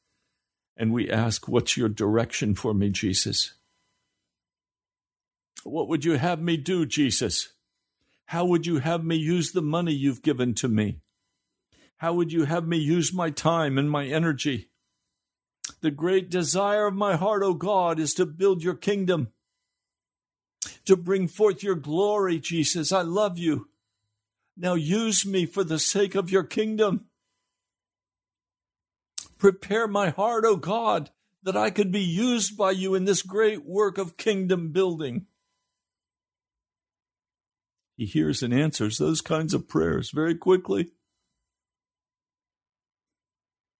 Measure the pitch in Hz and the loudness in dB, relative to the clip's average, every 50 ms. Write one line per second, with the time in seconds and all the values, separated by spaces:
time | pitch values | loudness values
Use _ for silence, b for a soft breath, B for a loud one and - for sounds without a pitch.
0 | _ _ _ _ _ _ _ _ _ _ _ _ _ _ _ - 113 110 113 120 | _ _ _ _ _ _ _ _ _ _ _ _ _ _ _ -2 0 0 2 2
1 | 104 - - 110 117 113 107 - - - 120 120 120 - - - 120 110 104 - | 0 0 0 0 2 0 -2 -4 -4 0 0 0 0 0 0 0 0 0 0 0
2 | 110 101 107 113 117 117 - - 139 104 98 - - 117 107 98 101 104 95 - | 0 2 2 2 2 0 -2 -4 -2 0 0 0 0 0 0 2 0 0 0 0
3 | - 95 92 - - 110 107 - - - - _ _ _ _ _ _ _ _ _ | -2 0 0 0 -2 0 -2 -2 -4 -4 -6 _ _ _ _ _ _ _ _ _
4 | _ _ _ _ _ _ _ _ _ _ _ _ _ _ _ _ _ _ _ _ | _ _ _ _ _ _ _ _ _ _ _ _ _ _ _ _ _ _ _ _
5 | _ _ _ _ _ _ _ _ _ _ _ - - - 135 160 131 - 165 151 | _ _ _ _ _ _ _ _ _ _ _ -18 -14 -8 -6 -4 -2 -2 -2 -2
6 | 135 165 160 131 151 175 175 156 170 170 165 151 135 170 190 180 160 - - 147 | 0 0 0 2 2 0 -2 -2 -2 -2 -2 -2 -2 -2 0 0 0 0 0 0
7 | 143 123 - - 131 107 - - - - - _ _ _ _ _ _ _ _ _ | 2 2 2 0 0 0 -2 -2 -4 -6 -12 _ _ _ _ _ _ _ _ _
8 | _ _ _ _ _ - 160 170 180 180 175 165 156 170 170 139 127 160 170 170 | _ _ _ _ _ -8 -4 -2 0 2 2 2 2 0 -2 0 0 0 -2 -2
9 | 160 165 165 160 151 156 175 180 156 - - 185 160 147 156 170 175 170 151 139 | -2 -2 -2 0 0 2 0 0 0 0 -2 -2 -2 0 0 0 0 0 -2 0
10 | 135 139 127 - - 156 143 123 127 123 113 - - 127 110 107 107 98 82 - | 0 0 -2 0 0 -2 0 0 0 0 0 -2 0 0 2 2 2 0 -2 -6
11 | - _ _ _ _ _ _ _ _ _ _ _ _ _ b b b b b _ | -12 _ _ _ _ _ _ _ _ _ _ _ _ _ b b b b b _
12 | 165 170 175 175 175 156 160 165 151 139 165 175 165 160 170 165 151 143 170 175 | -4 -2 0 0 0 0 2 0 0 2 0 -2 0 0 0 0 2 2 2 2
13 | 151 - 185 180 170 160 139 - - 160 165 165 156 143 135 135 143 147 147 143 | 2 0 0 -2 -2 -2 -4 0 0 2 2 2 0 0 0 0 0 2 0 -2
14 | 143 127 147 165 170 165 147 127 - 147 131 - - - _ _ _ _ _ _ | -2 -2 0 0 0 0 0 0 -2 -4 -4 -4 -8 -12 _ _ _ _ _ _
15 | _ _ _ _ _ _ _ _ _ _ _ _ - - - - - 156 143 135 | _ _ _ _ _ _ _ _ _ _ _ _ -14 -14 -12 -4 -4 -4 -2 -2
16 | 156 180 190 190 185 185 170 180 165 135 160 185 202 202 208 214 208 208 190 196 | 0 2 2 2 2 0 -2 -2 0 0 0 2 2 2 2 2 2 0 0 0
17 | 208 202 180 151 185 214 214 202 196 196 180 151 175 196 208 190 180 170 160 156 | 0 0 0 2 2 0 2 2 2 0 0 0 0 0 2 2 2 2 2 0
18 | 156 143 - - 180 156 151 165 190 196 185 170 156 180 165 - - 196 208 202 | 0 -2 0 0 0 -2 0 2 2 2 2 2 0 -4 -4 -2 -2 -2 -2 0
19 | 190 180 180 160 131 110 - _ _ _ _ _ _ _ _ _ _ _ _ _ | 0 0 0 0 0 -4 -6 _ _ _ _ _ _ _ _ _ _ _ _ _
20 | _ _ _ _ _ _ _ _ _ _ _ _ B B B B B - 190 180 | _ _ _ _ _ _ _ _ _ _ _ _ B B B B B 2 2 4
21 | 170 175 196 190 185 160 - - 214 208 180 - 196 202 185 160 135 147 156 180 | 4 0 0 0 0 -2 0 2 2 2 2 0 -2 -4 -4 -4 -4 -4 0 0
22 | 202 208 208 208 196 185 170 156 - - 170 165 147 - - 175 151 139 190 190 | 2 2 2 0 0 0 -2 -2 -4 -4 -2 0 0 0 0 -2 -2 0 0 0
23 | 175 165 170 202 214 202 175 170 175 160 147 123 - - _ _ _ _ _ _ | 0 0 0 0 0 0 -2 -2 -2 -2 -2 -2 -4 -10 _ _ _ _ _ _
24 | _ _ _ _ _ _ _ _ _ _ _ - 175 180 180 175 147 151 190 220 | _ _ _ _ _ _ _ _ _ _ _ -6 -2 -2 0 0 0 0 0 0
25 | 233 220 202 - - 196 190 190 170 151 - 196 190 156 160 156 - - - 202 | 0 2 2 2 2 2 0 0 0 0 -2 -2 -2 -2 0 0 0 0 2 2
26 | - 190 - 196 185 170 190 190 165 - - 214 220 220 214 208 214 202 175 - | 0 2 0 -2 -2 2 0 0 0 0 -2 -2 -2 -2 0 0 2 2 2 -2
27 | - _ _ _ _ _ _ _ _ _ _ _ _ _ _ _ _ _ _ _ | -4 _ _ _ _ _ _ _ _ _ _ _ _ _ _ _ _ _ _ _
28 | _ _ _ _ _ _ _ _ _ _ _ _ _ _ _ _ _ _ _ _ | _ _ _ _ _ _ _ _ _ _ _ _ _ _ _ _ _ _ _ _
29 | _ _ _ - - - - _ - 196 185 190 - - 202 226 233 214 202 202 | _ _ _ -10 -10 -10 -6 _ 4 4 4 4 -2 -2 0 0 0 0 0 0
30 | 202 170 139 - 202 233 240 220 214 226 208 165 - 165 208 233 233 214 208 170 | 0 0 0 0 0 0 0 2 2 2 2 0 0 -4 -4 -2 0 0 0 0
31 | 143 - - _ _ _ _ _ - 185 185 208 214 220 180 208 208 185 180 208 | -2 -6 -12 _ _ _ _ _ -8 -4 -2 0 0 0 2 0 0 0 0 0
32 | 190 175 165 185 240 254 247 233 196 - 214 208 202 190 196 185 190 190 190 190 | 0 0 0 0 2 2 2 0 0 -2 -2 0 0 0 2 0 0 0 0 0
33 | 185 202 190 - - 185 190 214 220 214 214 175 - - 180 202 214 196 180 196 | 2 2 0 0 -2 -2 0 2 2 2 2 0 -6 -4 0 0 0 0 0 -2
34 | 190 170 - - - 226 208 190 190 180 190 175 165 160 147 185 190 185 170 156 | -6 -8 -8 -4 -2 0 0 0 2 0 0 0 0 -2 0 0 0 0 0 -4
35 | 156 131 120 - - - _ _ _ _ _ _ _ _ _ _ _ _ _ _ | -6 -6 -6 -6 -8 -10 _ _ _ _ _ _ _ _ _ _ _ _ _ _
36 | _ _ _ _ _ _ _ _ _ _ _ _ _ _ _ _ _ _ _ _ | _ _ _ _ _ _ _ _ _ _ _ _ _ _ _ _ _ _ _ _
37 | _ _ _ _ _ _ _ _ _ _ _ _ _ _ _ _ _ _ _ - | _ _ _ _ _ _ _ _ _ _ _ _ _ _ _ _ _ _ _ -8
38 | 117 95 - 151 156 151 139 - 127 117 120 131 151 156 - - 110 107 113 - | -8 -2 0 0 0 2 0 -2 -2 0 2 2 2 2 0 0 -2 -2 0 0
39 | 151 156 160 151 - - 160 156 160 147 147 139 - - - 160 156 165 151 131 | 0 0 0 -2 -2 -2 -2 -2 -2 -2 -2 -4 -4 -2 -2 0 0 0 0 -2
40 | - - - 147 160 170 165 165 - 180 185 185 185 - 196 196 175 170 - _ | -4 -4 -4 -2 -2 -2 -2 -2 2 2 2 2 2 -2 -2 -2 -2 -4 -8 _
41 | _ _ _ _ _ _ _ _ _ _ _ _ _ _ _ _ _ _ _ _ | _ _ _ _ _ _ _ _ _ _ _ _ _ _ _ _ _ _ _ _
42 | _ _ _ _ _ _ _ _ _ _ _ _ _ _ _ _ _ _ _ _ | _ _ _ _ _ _ _ _ _ _ _ _ _ _ _ _ _ _ _ _
43 | _ _ _ _ _ _ _ _ _ _ _ _ _ _ _ _ | _ _ _ _ _ _ _ _ _ _ _ _ _ _ _ _